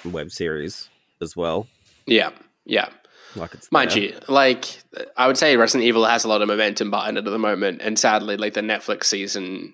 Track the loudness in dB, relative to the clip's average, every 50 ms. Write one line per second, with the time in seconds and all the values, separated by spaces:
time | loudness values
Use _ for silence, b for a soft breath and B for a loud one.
0 | -12 -10 -8 -8 -8 -10 -8 -6 -4 -4 -4 -4 -6 -8 -10 -12 -16 -20 _ _
1 | _ _ _ _ -12 -10 -6 -6 -4 -2 -2 -4 -6 -8 _ _ _ _ _ _
2 | _ 2 2 2 2 0 -4 -10 _ _ _ _ _ -2 -2 -2 -2 -2 -8 _
3 | _ B B B B B B -12 -12 -12 -12 -18 -6 0 0 2 2 2 0 0
4 | -2 -2 -6 -10 -4 2 4 6 6 6 4 2 -4 -10 -14 -16 -20 _ -16 -16
5 | -16 -8 -2 2 2 2 4 4 4 4 6 6 6 4 4 4 2 4 4 4
6 | 4 4 4 2 2 2 2 2 2 2 2 2 0 0 0 -2 -2 -2 -2 -2
7 | -4 -4 -4 -4 -4 -4 -4 -2 -2 -2 0 0 -2 -2 -4 -4 -6 -4 -2 0
8 | 2 2 2 2 0 -2 -4 -4 -4 -4 -4 -4 -4 -2 -4 -4 -4 -6 -6 -4
9 | -2 -2 -2 -2 -4 -6 -6 -6 -6 -8 -8 -10 -12 -14